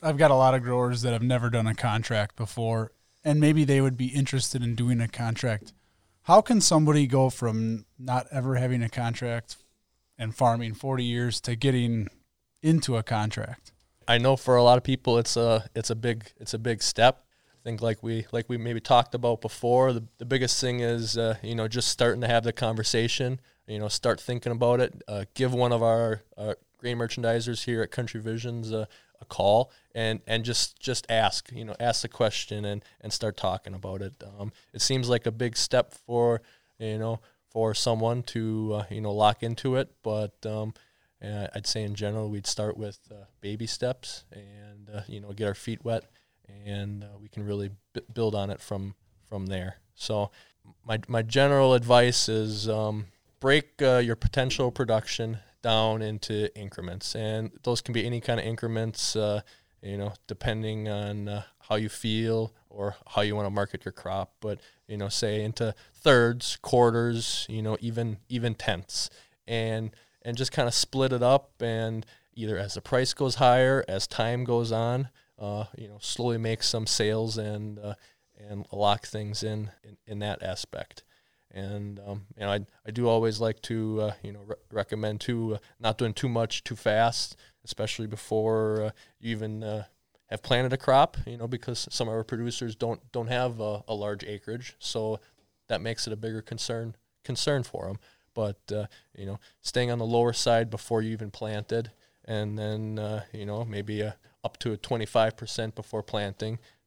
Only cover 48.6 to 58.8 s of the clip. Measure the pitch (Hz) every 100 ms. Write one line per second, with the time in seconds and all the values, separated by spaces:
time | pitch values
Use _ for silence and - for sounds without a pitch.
48.6 | - 101 98 98 _ _ _ 101 95 95
49.6 | 90 - _ _ - 107 101 - _ _
50.6 | - _ - 110 - 117 113 135 139 139
51.6 | 135 127 117 123 123 120 - 110 110 104
52.6 | 110 110 107 107 101 _ _ _ 135 147
53.6 | - - 135 127 120 117 - - 131 -
54.6 | 127 - 120 110 - - 113 113 - _
55.6 | 117 110 110 110 110 107 - 107 104 -
56.6 | 98 - 90 92 - 110 107 110 110 -
57.6 | - 120 - 117 113 120 - 117 - 113
58.6 | 117 113